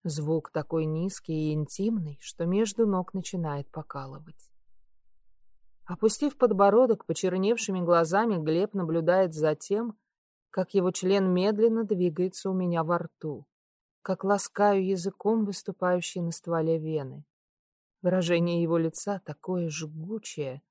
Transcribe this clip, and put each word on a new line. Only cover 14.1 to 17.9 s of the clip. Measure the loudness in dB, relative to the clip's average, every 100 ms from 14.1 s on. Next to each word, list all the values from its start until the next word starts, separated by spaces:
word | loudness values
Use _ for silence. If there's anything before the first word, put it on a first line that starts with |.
| -4
ласкаю | 0 0 0 2 4 4 0
языком | -2 -4 -4 0 0
выступающие | 0 -4 -8 -2 0 0 -2 -6
на | -4
стволе | -6 -4 -2 0 0
вены. | -2 -4 -6 -14 -20 _ _ _ _ _ _